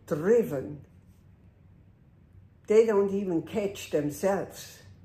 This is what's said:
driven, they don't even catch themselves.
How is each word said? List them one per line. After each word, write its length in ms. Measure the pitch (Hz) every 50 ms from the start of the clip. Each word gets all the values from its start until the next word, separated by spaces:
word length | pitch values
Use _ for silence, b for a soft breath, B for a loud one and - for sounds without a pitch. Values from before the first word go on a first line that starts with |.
| -
driven, 800 | - 170 147 156 196 233 240 214 147 147 131 104 - 147 - - - - - - - - - - - - - - - - - - - - - - - - _ _ _ - - - - - - - - - - _
they 180 | - 208 220 233
don't 240 | 220 208 196 202 196
even 300 | 190 196 208 185 170 160
catch 480 | 156 - 185 220 202 196 - - - -
themselves. 880 | - 156 147 147 143 - - 190 202 180 135 - - - - - - - - - - -